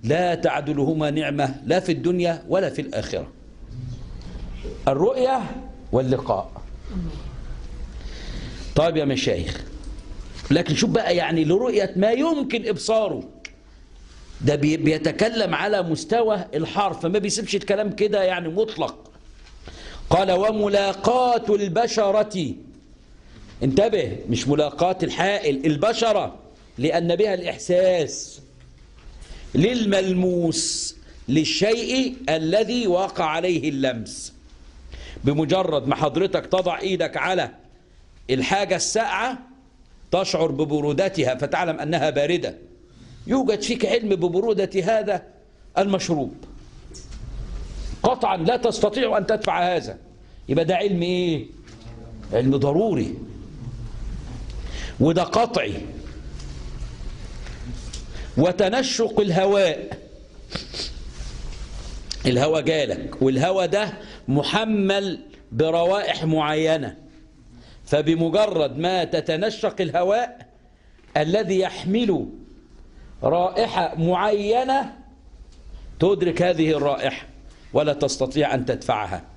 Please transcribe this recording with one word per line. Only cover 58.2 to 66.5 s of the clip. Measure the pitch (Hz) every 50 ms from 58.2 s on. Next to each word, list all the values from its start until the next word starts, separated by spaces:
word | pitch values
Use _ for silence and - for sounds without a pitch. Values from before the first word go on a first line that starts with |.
| - - - -
وتنشق | 147 175 180 180 208 185 214 254 262 262 - - 233 226 220 -
الهواء، | 208 196 170 180 190 196 202 202 196 170 151 - - - - - - - - - - - - - - - - - - - - - - - - - - - - - - - - - - - - - - - - - - - - - - - - - -
الهواء | - 123 120 135 151 160 160
جالك، | 139 147 160 156 143 113 92 80 - - - -
والهواء | 131 131 131 127 139 180 185 190 180
ده | 170 170 202 214 196 - - - - - - - -
محمل | 131 147 143 - - 202 220 220 220 208 196 190 190 196 196 196 160 - - - - - - -
بروائح | - 113 151 160 165 170 170 175 190 202 202 - 170 131 160
معينة، | 160 156 160 151 147